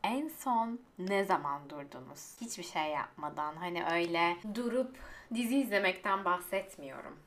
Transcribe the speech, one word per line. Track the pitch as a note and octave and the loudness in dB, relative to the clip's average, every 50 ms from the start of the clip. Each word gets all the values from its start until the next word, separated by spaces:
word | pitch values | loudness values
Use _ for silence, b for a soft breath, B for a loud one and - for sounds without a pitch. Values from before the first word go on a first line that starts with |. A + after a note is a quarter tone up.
En | - G3 A#3+ C#4 D4+ D#4 | 0 0 0 0 -2 -4
son | - - - C4 A#3+ A3+ A3+ A3+ A#3 A#3+ - - - - | -6 -4 0 2 2 2 2 0 -2 -8 -10 -14 -10 -6
ne | F3+ F#3+ G3+ G3 G3 | -2 2 2 2 4
zaman | F#3+ F#3 D#3 D3 C#3+ C#3+ D3 D3 C#3+ | 4 2 2 2 -2 -4 -4 -6 -10
durdunuz? | D3 D3 C#3 C#3 - B2+ C3 C3+ C#3+ - - - - - | -10 -10 -10 -10 -12 -14 -12 -14 -14 -14 -14 -16 -12 -12
Hiçbir | A#3 A#3 - G3 | -8 -8 -8 -8
şey | E3+ - - F3 D#3 D3+ | -8 -2 0 0 2 2
yapmadan, | D3+ C#3 - - - - D3 D3 D3 D3 D3+ D3+ D#3 | 0 0 -2 -4 -6 -6 -6 -4 -2 -2 -2 -2 -2
hani | E3 F3+ F3 F3 E3+ - E3 | -4 -4 -2 -2 0 2 2
öyle | E3 E3+ E3+ E3+ E3+ E3 E3+ E3+ F3 F3 - G#3+ G3+ | 4 4 2 2 4 4 4 4 4 0 -4 -4 -4
durup | A#3 B3 A#3 A3 C4 B3+ B3+ B B B B B B B B A3+ | -2 0 2 2 2 0 0 B B B B B B B B 0
dizi | A#3 B3 A3+ C4 C#4 | 0 2 4 4 4
izlemekten | C4 G#3 G3+ G3 G3+ F#3 F#3 - - G#3 F#3+ F#3+ G3 | 4 4 4 4 4 4 2 2 2 2 2 4 4
bahsetmiyorum. | F3+ F3+ F3+ F3+ - G3 G3 F#3+ - - - C#3+ C3+ C3+ C#3 C#3 - - - - | 2 2 2 0 -2 -2 -2 -2 -4 -12 -12 -12 -10 -10 -10 -12 -12 -14 -16 -20